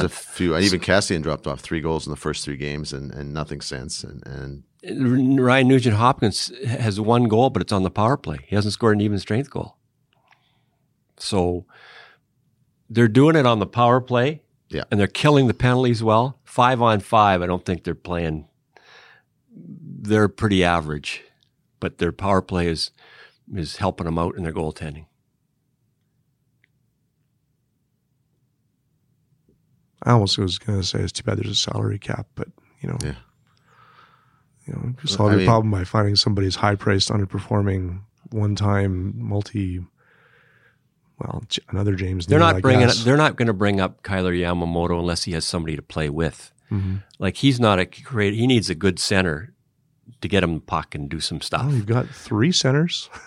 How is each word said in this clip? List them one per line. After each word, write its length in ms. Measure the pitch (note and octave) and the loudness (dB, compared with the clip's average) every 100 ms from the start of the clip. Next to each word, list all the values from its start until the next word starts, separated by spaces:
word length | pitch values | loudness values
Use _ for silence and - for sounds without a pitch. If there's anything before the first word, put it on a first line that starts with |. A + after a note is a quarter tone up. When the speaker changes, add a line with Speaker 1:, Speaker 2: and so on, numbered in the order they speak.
Speaker 1:
month. 20 | D#2+ | 0
Speaker 2:
a 20 | |
few. 460 | - - - F2 | -4 -12 -2 0
And 100 | D#2+ | 2
even 140 | G2+ F#2 | 2 2
Kassian 420 | - G2 - F2+ | 2 2 2 -2
dropped 240 | D#2 D2 D2+ | -2 -4 -6
off 120 | C#2 | -8
three 200 | - E2 | -6 -4
goals 260 | D#2 D#2+ D#2+ | -2 -4 -6
in 40 | |
the 60 | D2 | -8
first 280 | D#2 D2 | -6 -6
three 120 | - C#2+ | -8 -8
games 360 | D2 D2 D2 | -8 -8 -8
and, 180 | C#2 C#2 | -10 -10
and 220 | A#1 D2 | -12 -10
nothing 260 | D2+ D2+ C#2+ | -8 -8 -10
since. 440 | - C#2 C#2 - | -10 -12 -10 -12
And, 180 | - C2+ - C2 C#2 C#2+ - _ | -14 -16 -14 -14 -12 -14 -20 _
and 540 | - A2+ B2+ B2+ C3 C3+ | -12 -4 0 2 2 4
Speaker 1:
R-, 60 | |
Ryan 240 | B2+ C3 B2+ | 4 4 6
Nugent-Hopkins 840 | C3+ A#2+ G#2 A#2+ C#3+ A2+ - - - C3+ | 6 4 4 2 2 0 -2 -8 -8 -6
has 340 | C3+ A2+ G2 | -2 -2 -2
one 240 | G#2+ A#2+ | 2 4
goal, 260 | A#2+ G#2+ C3 | 4 4 2
but 120 | A2 | 2
it's 100 | F2 | -2
on 100 | G2+ | 0
the 80 | F#2 | 0
power 260 | - A2 C#3+ | 0 0 0
play. 220 | - C#2+ - | -4 -10 -4
He 80 | |
hasn't 200 | G2+ G#2 | -2 -2
scored 220 | G2+ A#2 G#2 | 0 2 4
an 40 | |
even 180 | G#2 G2+ | 2 -2
strength 320 | - G#2+ C#3 | -2 -4 -4
goal. 260 | - - _ _ _ _ _ _ _ _ _ _ _ _ _ _ - | -8 -10 _ _ _ _ _ _ _ _ _ _ _ _ _ _ -14
So 500 | - G2+ F2+ F2 - - - - - _ _ _ _ _ _ _ - | -4 0 0 -2 -8 -20 -20 -20 -20 _ _ _ _ _ _ _ -4
they're 200 | A2+ A#2 | 4 6
doing 260 | A2+ D3 | 6 6
it 100 | D#3+ B2+ | 6 4
on 120 | A2 | 2
the 80 | F#2+ | 0
power 340 | B2 A#2+ B2 | 2 4 4
play. 420 | A#2+ B2 C3 D#3 _ _ _ | 2 0 0 -4 _ _ _
Speaker 2:
Yeah. 140 | D2+ - | -8 -2
Speaker 1:
And 100 | G#2 | 0
they're 60 | G2 | 0
killing 400 | - D3+ D3 B2+ | 2 4 6 4
the 80 | |
penalties 480 | - B2 B2+ B2+ A2+ | 4 2 2 2 2
well. 360 | A2 A2 C3 - | 2 2 2 -4
Five 380 | _ - B2 B2+ | _ 2 2 4
on 180 | A#2 G#2+ | 2 2
five, 400 | F#2 A2+ G#2 F#2 | 2 4 4 4
I 60 | F2 | 0
don't 180 | F2+ | -2
think 200 | - F2 | -4 -6
they're 100 | - | -6
playing. 520 | D#2+ - F2 E2 D#2 - _ _ _ _ - - _ _ _ _ - | -8 -6 -4 -4 -6 -10 _ _ _ _ -20 -20 _ _ _ _ -20
They're 720 | F3 - - F#2 G#2 G#2+ G#2 | -20 -20 -18 -10 0 4 4
pretty 340 | - A2 F#2+ | 2 0 2
average, 600 | F2 F2 D2+ D2 - - - _ _ _ _ - | 4 2 -2 -8 -8 -14 -16 _ _ _ _ -10
but 160 | F#2 - | -10 -4
their 140 | F2 | -4
power 300 | - G2 F#2+ | -2 0 0
play 240 | - F#2 E2+ | 0 -2 -2
is, 220 | D#2+ - _ - - - _ - | -2 -6 _ -20 -20 -20 _ -14
is 220 | G2 D#2 - | -10 -10 -4
helping 280 | G2 - | -4 -4
them 140 | F2 E2 | -4 -2
out 180 | E2+ - | -4 -4
in 60 | |
their 100 | E2+ | -8
goaltending. 540 | D#2+ D#2 - D#2 D2+ D#2+ _ _ _ _ _ _ _ _ _ _ _ _ _ _ _ _ _ _ _ _ _ _ _ _ _ _ _ _ _ _ _ _ _ _ _ _ _ _ _ _ _ _ _ _ _ _ _ _ - | -6 -6 -8 -12 -14 -18 _ _ _ _ _ _ _ _ _ _ _ _ _ _ _ _ _ _ _ _ _ _ _ _ _ _ _ _ _ _ _ _ _ _ _ _ _ _ _ _ _ _ _ _ _ _ _ _ -6
Speaker 3:
I 100 | B2 | 2
almost 260 | A#2+ G2 - | 4 4 0
was 200 | F#2+ F2 | -2 -4
gonna 240 | - G2+ | -6 -4
say 180 | F#2 G2 | -4 -4
it's 120 | G2 | -6
too 120 | - | -6
bad 140 | - G2+ | -6 -4
there's 100 | G2+ | -4
a 40 | |
salary 440 | G2+ - G#2+ G#2+ G#2 | -4 -4 -4 -4 -4
cap, 280 | - - - | -6 -8 -8
but, 140 | - - - _ _ | -12 -14 -16 _ _
you 80 | - | -8
know, 100 | E2+ | -6
Speaker 2:
Yeah. 120 | D2+ B1+ _ _ _ _ _ _ _ _ _ _ _ _ _ _ - | -6 -10 _ _ _ _ _ _ _ _ _ _ _ _ _ _ -12
Speaker 3:
you 80 | |
know, 80 | - - | -8 -8
you 60 | |
can 140 | B2+ D3 | -8 -4
Speaker 2:
I 20 | |
Speaker 3:
solve 200 | G2 G#2 | 0 4
your 60 | G2+ | 4
Speaker 2:
mean 80 | F#2 | 4
Speaker 3:
problem 220 | A2+ A2 | 4 2
by 140 | G2 | -2
finding 300 | F#2 A2 G#2 G#2 | -2 0 0 2
somebody's 400 | - G2 F#2+ - | 0 0 -2 0
high-priced, 520 | G#2 G2+ - G2 - | 0 0 0 0 0
underperforming, 920 | G#2+ F#2+ G2 - G#2+ G2+ F#2+ F2+ F#2 G2+ _ - | -2 -2 -6 -2 0 0 -2 -4 -8 -14 _ -10
one-time 840 | A2 G#2 G2 G2+ G2 G2 F#2 F#2+ A2 | -4 -2 0 0 2 0 -2 -6 -8
multi-, 640 | G#2+ G2+ G2+ A2 F#2+ F2+ F2 _ _ _ _ _ _ _ _ _ _ _ _ - | -6 -6 -4 -6 -4 -6 -10 _ _ _ _ _ _ _ _ _ _ _ _ -12
well, 240 | - - - | -10 -10 -8
J-, 140 | - - | -10 -6
another 260 | G2+ G2+ F#2 | -2 -2 -2
James 300 | F#2+ F#2+ E2+ | -2 -4 2
Speaker 1:
They're 120 | D3+ | 4
Speaker 3:
Neal, 80 | E3+ | 4
Speaker 1:
not 100 | F#2 | 4
Speaker 3:
I 40 | |
Speaker 1:
bringing, 260 | C3 B2+ A#2+ | 4 6 6
Speaker 3:
guess. 160 | - | 4
Speaker 1:
they're 140 | A#2 C#3+ | 4 4
not 180 | D3+ - | 4 2
gonna 160 | A#2 | 0
bring 280 | F#2+ G2+ G2 | 2 2 2
up 220 | - - | 0 -4
Kyler 360 | - F#2+ F2+ F2 | -6 -2 0 0
Yamamoto 600 | F2 F2 E2+ E2+ E2+ E2+ | 0 0 0 0 0 0
unless 260 | F2 E2+ | -2 -2
he 80 | - | -4
has 120 | E2 | -4
somebody 300 | - F2+ D#2+ | -4 -4 -4
to 80 | D2 | -6
play 260 | - D#2+ D2+ | -8 -4 -4
with. 440 | D2 E2 - - _ - | -2 -4 -4 -18 _ -6
Speaker 3:
Mm-hmm. 260 | G#2 F#2+ G2 - - | -4 -2 -6 -8 -8
Speaker 1:
Like, 200 | F#2+ - | -6 0
he's 200 | C#3 A#2+ | 2 4
not 220 | A2+ F#2 | 4 4
a 60 | F2+ | 0
great, 480 | - - A#2+ G2+ | -6 -8 -2 -2
he 120 | G#2+ B2 | 0 2
needs 240 | B2 F#2 | 2 2
a 40 | D#2+ | -2
good 240 | F#2+ F2 | -2 0
center 520 | - G2 F#2 D2 A#2+ _ _ _ _ _ _ - | 0 0 0 -2 -8 _ _ _ _ _ _ -12
to 80 | E2+ | -2
get 160 | F#2+ | 0
him 100 | F2 | 0
the 60 | D#2 | -2
puck 340 | - D#2+ D2+ | -4 -6 -6
and 140 | D2+ C#2+ | -10 -10
do 100 | D#2 | -8
some 220 | - D#2+ | -8 -8
stuff. 260 | - E2 C3 | -6 -4 -2
Speaker 3:
Well, 80 | |
you've 120 | C3 G#2 | -2 -2
got 220 | A#2+ - | -2 -4
three 440 | - - G#2+ C#3+ | -10 -6 0 0
centers. 580 | F3+ C3+ C#3 E3+ - - - | 0 0 0 0 -4 -12 -6